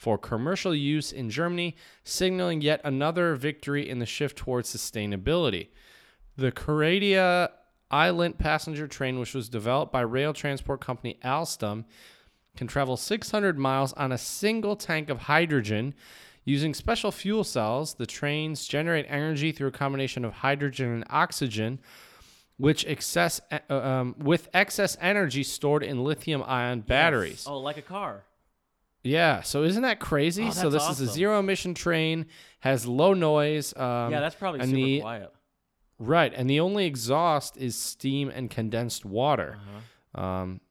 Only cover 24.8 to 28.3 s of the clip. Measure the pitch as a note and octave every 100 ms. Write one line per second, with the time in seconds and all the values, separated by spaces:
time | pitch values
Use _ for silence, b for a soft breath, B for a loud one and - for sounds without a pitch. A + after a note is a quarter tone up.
24.8 | F#3+ - F3 G#3 E3+ B2+ C3 - D3 D3
25.8 | C3 C3 C3 D3+ - D3 - B2+ B2 B2
26.8 | G#2 B2+ E3 C3 E2+ - C3+ C#3+ C3+ D3+
27.8 | C#3 F#3+ F#3 G2+ -